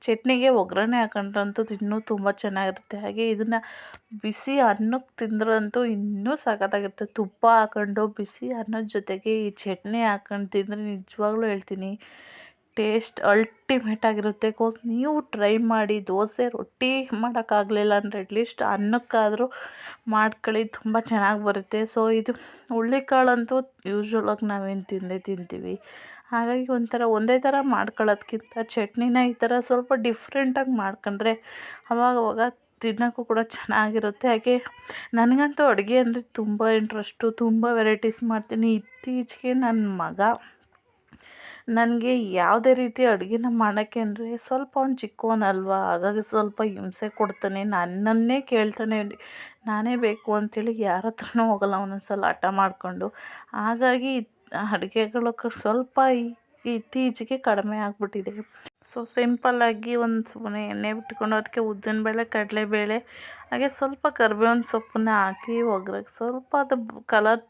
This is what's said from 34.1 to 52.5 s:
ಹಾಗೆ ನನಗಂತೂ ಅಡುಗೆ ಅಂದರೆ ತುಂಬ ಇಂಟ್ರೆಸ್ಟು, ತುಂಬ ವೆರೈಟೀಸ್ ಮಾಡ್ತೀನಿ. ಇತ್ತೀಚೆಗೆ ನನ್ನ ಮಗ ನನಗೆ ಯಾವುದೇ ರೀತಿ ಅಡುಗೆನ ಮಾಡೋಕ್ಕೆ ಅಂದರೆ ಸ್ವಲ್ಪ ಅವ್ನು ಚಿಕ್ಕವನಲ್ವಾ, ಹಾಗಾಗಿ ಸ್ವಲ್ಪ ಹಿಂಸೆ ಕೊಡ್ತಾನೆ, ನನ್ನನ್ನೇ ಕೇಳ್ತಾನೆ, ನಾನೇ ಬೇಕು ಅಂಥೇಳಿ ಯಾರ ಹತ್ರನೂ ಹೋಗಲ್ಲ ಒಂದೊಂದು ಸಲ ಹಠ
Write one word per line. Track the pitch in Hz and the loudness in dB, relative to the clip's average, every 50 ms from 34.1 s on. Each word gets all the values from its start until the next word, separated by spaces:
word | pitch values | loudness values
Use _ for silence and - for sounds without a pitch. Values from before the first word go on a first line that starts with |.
| 202 - - 254 233 | -4 0 0 2 2
ಹಾಗೆ | 220 226 247 247 247 247 - - - - - - - - - - 233 | 2 2 2 2 2 0 -4 -18 -20 -20 -16 -16 -16 -14 -4 2 4
ನನಗಂತೂ | 226 240 254 269 285 294 285 - 294 277 226 | 4 6 6 4 4 2 2 4 6 6 6
ಅಡುಗೆ | 190 208 202 240 254 254 | 4 2 2 4 4 4
ಅಂದರೆ | 233 233 247 233 _ _ - | 4 0 -2 -6 _ _ -6
ತುಂಬ | 220 214 208 208 226 220 220 220 | -4 -2 -2 0 2 4 4 4
ಇಂಟ್ರೆಸ್ಟು, | 214 220 220 214 208 - - _ - 226 226 - 240 | 2 0 -4 -8 -8 -10 -10 _ -2 -2 0 2 0
ತುಂಬ | 226 220 226 220 233 240 226 | 2 2 2 2 2 2 4
ವೆರೈಟೀಸ್ | 220 214 214 214 214 226 220 - 240 233 | 4 4 2 2 2 -2 -2 0 -2 -2
ಮಾಡ್ತೀನಿ. | 220 220 214 _ - 226 226 226 226 214 | -2 -2 -2 _ -2 0 2 2 2 2
ಇತ್ತೀಚೆಗೆ | 214 - - - - 262 254 254 247 - - - - 254 254 262 262 | -2 -6 -20 -14 -8 -4 -4 -4 -4 -6 -10 -8 -4 -2 0 2 2
ನನ್ನ | 240 226 226 214 202 196 185 170 | 2 2 2 0 0 -2 -4 -4
ಮಗ | 160 165 180 196 214 233 - - - - _ _ _ _ _ _ _ _ _ _ _ - - _ - - - - - - - - - 233 226 | -6 -2 2 2 2 2 0 -4 -20 -20 _ _ _ _ _ _ _ _ _ _ _ -20 -20 _ -20 -20 -20 -20 -20 -20 -16 -6 -2 2 2
ನನಗೆ | 233 233 240 233 220 247 254 254 226 202 185 185 | 4 4 2 0 0 0 0 0 0 0 0 2
ಯಾವುದೇ | 175 175 196 233 220 262 262 254 | 4 4 4 4 6 6 4 4
ರೀತಿ | 254 240 226 - 254 247 | 4 -2 0 2 4 4
ಅಡುಗೆನ | 220 190 185 185 220 233 233 247 233 233 | 4 4 2 -2 -2 0 0 0 2 2
ಮಾಡೋಕ್ಕೆ | 226 208 202 208 214 214 - 233 226 | 2 2 2 0 -2 -2 -2 -4 -4
ಅಂದರೆ | 214 208 208 233 226 233 233 - | -4 -4 -6 -8 -8 -8 -8 -6
ಸ್ವಲ್ಪ | - 262 262 277 269 _ 277 | -4 -2 -2 -4 -2 _ -2
ಅವ್ನು | 269 269 262 254 | 0 0 -2 -4
ಚಿಕ್ಕವನಲ್ವಾ, | - 208 _ _ - 226 226 220 214 196 196 190 190 190 190 190 190 185 | -6 -12 _ _ -2 0 2 2 2 2 0 0 0 0 0 0 2 0
ಹಾಗಾಗಿ | 175 170 175 196 208 214 214 - | 0 2 0 0 0 -2 -4 -2
ಸ್ವಲ್ಪ | - 220 214 208 208 - 220 214 | 0 0 0 0 -2 -2 -2 -2
ಹಿಂಸೆ | 196 190 196 190 185 - - 214 - - | -2 -4 -10 -10 -8 -8 -8 -8 -2 -2
ಕೊಡ್ತಾನೆ, | 214 202 196 - - 196 190 196 196 214 208 | -2 -2 -2 -4 -4 -4 -4 -2 -4 -2 0
ನನ್ನನ್ನೇ | 185 175 175 180 190 202 220 226 226 226 233 254 277 269 - | 0 -2 -2 -2 -2 0 2 4 4 4 2 2 0 0 0
ಕೇಳ್ತಾನೆ, | 254 226 214 214 208 - 226 220 220 214 208 202 - - - - - - - - - _ _ 220 | 2 2 2 2 0 -4 -4 -2 -2 -2 -2 -4 -8 -14 -18 -20 -18 -18 -18 -18 -20 _ _ -4
ನಾನೇ | 214 214 214 233 247 240 240 | -2 -2 0 0 -2 0 0
ಬೇಕು | 220 208 220 - - 214 214 | 0 0 -2 -2 -2 0 0
ಅಂಥೇಳಿ | 208 214 - 226 214 233 233 220 220 | 0 -2 -4 -4 -4 -4 -2 -2 0
ಯಾರ | 196 175 180 190 226 | 0 0 0 0 -4
ಹತ್ರನೂ | 220 - - - - 233 226 226 | -6 -6 -14 -4 0 2 2 2
ಹೋಗಲ್ಲ | 214 202 196 202 202 190 202 | 2 2 2 0 0 -2 -4
ಒಂದೊಂದು | 196 196 196 - - | -4 -8 -10 -6 -6
ಸಲ | 208 196 196 185 | -4 0 2 0
ಹಠ | 180 - - 180 | 0 2 0 -2